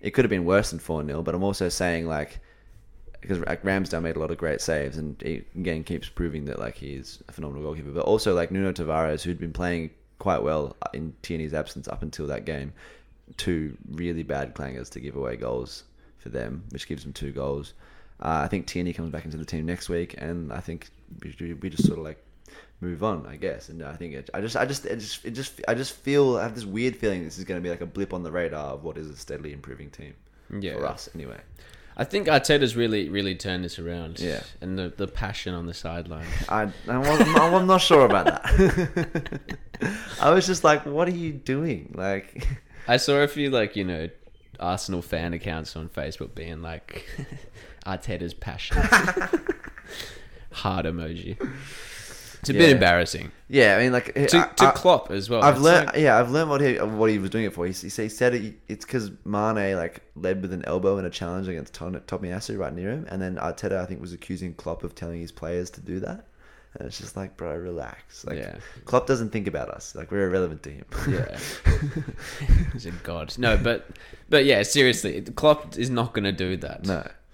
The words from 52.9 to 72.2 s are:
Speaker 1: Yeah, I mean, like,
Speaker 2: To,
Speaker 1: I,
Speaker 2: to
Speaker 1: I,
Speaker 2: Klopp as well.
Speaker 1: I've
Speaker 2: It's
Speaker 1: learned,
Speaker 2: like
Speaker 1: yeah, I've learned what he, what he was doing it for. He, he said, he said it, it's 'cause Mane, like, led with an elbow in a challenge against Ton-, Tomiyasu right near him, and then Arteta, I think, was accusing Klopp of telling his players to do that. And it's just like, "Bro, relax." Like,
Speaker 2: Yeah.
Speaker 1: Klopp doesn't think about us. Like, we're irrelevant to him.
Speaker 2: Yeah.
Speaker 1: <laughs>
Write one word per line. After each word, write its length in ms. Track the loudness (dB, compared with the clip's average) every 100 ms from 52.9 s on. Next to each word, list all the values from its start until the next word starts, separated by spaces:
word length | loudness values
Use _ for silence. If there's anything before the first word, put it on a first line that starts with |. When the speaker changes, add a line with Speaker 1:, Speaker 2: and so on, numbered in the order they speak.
| 8 4 -2 -8 -12 2
Speaker 1:
Yeah, 260 | 8 10 10
I 80 |
mean, 80 | 6
like, 220 | 2 0
Speaker 2:
To, 80 | 2 6 6
Speaker 1:
I, 100 | 4 6
Speaker 2:
to 120 | 6
Speaker 1:
I, 40 |
Speaker 2:
Klopp 400 | 8 6 6 4
as 180 | -4 0
well. 140 | 6
Speaker 1:
I've 120 | 8 8
Speaker 2:
It's 80 |
Speaker 1:
learned, 240 | 8 8 6
Speaker 2:
like 100 | 4
Speaker 1:
yeah, 200 | 6 8
I've 140 | 6
learned 180 | 2 2
what 120 | 4
he, 140 | 4 2
what 340 | 0 4 4
he 100 | 4
was 100 | 0
doing 140 | 0
it 100 | -2
for. 120 | -2 -4
He, 80 |
he 160 | -4 -8
said, 140 | -6
he 60 | -6
said 240 | 2 2
it, 200 | 2 -2 -10 -12
it's 160 | -12 -4
'cause 260 | -4 -4 -8 -4
Mane, 500 | 0 0 2 0 0
like, 260 | -2 -8 -18 -4
led 260 | -2 -2
with 120 | -2
an 100 | -4 -2
elbow 320 | 0 2 2
in 80 | -2
a 40 |
challenge 380 | -6 -6 -4 -4
against 240 | -6 -8
Ton-, 260 | -10 -8 -8 -8
Tomiyasu 500 | -6 -4 -6 -6 -6
right 160 | -4
near 180 | -4 -6
him, 140 | -6 -6
and 120 | -6
then 140 | -4 -4
Arteta, 420 | -4 -4 -2 -2
I 80 | -4
think, 140 | -8
was 120 | -10
accusing 400 | -12 -8 -8 -8
Klopp 300 | -8 -8 -8
of 120 | -8 -10
telling 240 | -10 -8
his 120 | -10
players 360 | -10 -6 -4 -6
to 100 | -10
do 180 | -8 -6
that. 260 | -6 -8 -14 _ -20 -20 -20 -12
And 120 | -12
it's 120 | -10
just 180 | -12 -10
like, 180 | -10 -8
"Bro, 200 | -8 -6
relax." 640 | -6 -8 -8 -14 -20 -14 -10
Like, 120 | -8
Speaker 2:
Yeah. 180 | -8 -12 -16 -18 2
Speaker 1:
Klopp 200 | 2 4
doesn't 240 | 2 0
think 160 | -2 -4
about 220 | -4 -6
us. 240 | -10 -14 -12
Like, 140 | -4
we're 160 | 0 2
irrelevant 340 | 2 0 -4
to 60 | -12
him. 160 | -14 -10 -4 -2
Speaker 2:
Yeah. 280 | 0 -2 -6 -10 2 4 4 2 -4 -8
Speaker 1:
<laughs> 680 | -10